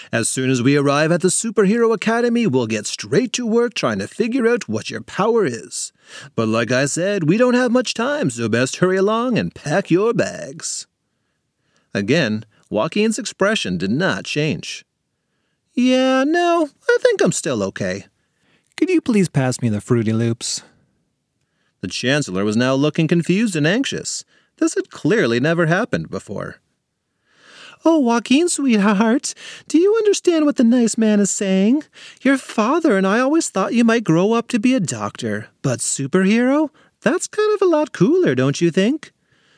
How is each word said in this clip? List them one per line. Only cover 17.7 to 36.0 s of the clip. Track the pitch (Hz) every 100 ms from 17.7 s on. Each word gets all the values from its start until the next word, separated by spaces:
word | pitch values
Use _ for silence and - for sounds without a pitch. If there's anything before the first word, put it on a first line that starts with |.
| - 95 98 - _ _ _ _ _ _ -
Could | 320
you | 330
please | - 208 175
pass | 143 127 -
me | 117
the | 104
Fruity | - 120 110
Loops?" | 110 117 117 - - - _ _ _ _ _ _ _ _ _ _ _
The | 92
Chancellor | - 120 147 135 92
was | 104 110
now | 127 135
looking | 151 160 160
confused | 170 160 185 226 165
and | 151
anxious. | 226 269 - - - - _ _ -
This | 320
had | 392 -
clearly | - 147 220 123 117
never | 151 170 160
happened | 185 247 170 160
before. | 95 - 98 92 - _ _ _ _ _ _ _ _ - - - -
"Oh, | 320 330
Joaquin, | 233 233 - 269 349
sweetheart, | - 277 214 202 196 226 262 - - - - -
do | 311
you | 392 453
understand | 427 - 359 330 294
what |
the | -
nice | 233 247 226 -
man | 214 208
is | 196
saying? | - 196 190 202 294 - - - -
Your | 262 269
father | - - 214 330 320 190
and |
I | 190 220
always | 262 320 -
thought | 190 185
you | 233
might | 233 233
grow | 202 165 202
up | 233 -
to | 240
be | 247
a | 262
doctor, | 180 113 101 - 113 104 110 _
but | 143 117
superhero? | - -